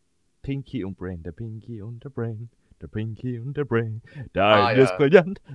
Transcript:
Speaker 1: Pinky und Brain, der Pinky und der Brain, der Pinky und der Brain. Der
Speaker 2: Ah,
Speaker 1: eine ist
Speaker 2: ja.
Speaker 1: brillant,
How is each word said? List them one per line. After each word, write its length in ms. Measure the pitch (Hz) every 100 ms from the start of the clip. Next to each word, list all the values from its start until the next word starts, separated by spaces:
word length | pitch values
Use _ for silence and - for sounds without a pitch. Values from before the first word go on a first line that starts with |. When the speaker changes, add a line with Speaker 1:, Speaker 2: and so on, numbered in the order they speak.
| _ _ _ _
Speaker 1:
Pinky 420 | - 139 - 123
und 120 | 95 92
Brain, 260 | 92 87
der 100 | 85
Pinky 500 | 80 113 110 - 113
und 200 | 104 117
der 60 | 135
Brain, 400 | 131 117 110 117 _ _ -
der 80 | 73
Pinky 500 | 107 110 107 127 117
und 180 | 127 143
der 80 |
Brain. 380 | 143 117 113 110 - 151 120
Der 100 | 90
Speaker 2:
Ah, 220 | 101 104 117
Speaker 1:
eine 160 | 127
ist 80 | 135
Speaker 2:
ja. 60 | -
Speaker 1:
brillant, 440 | 143 185 170 196 -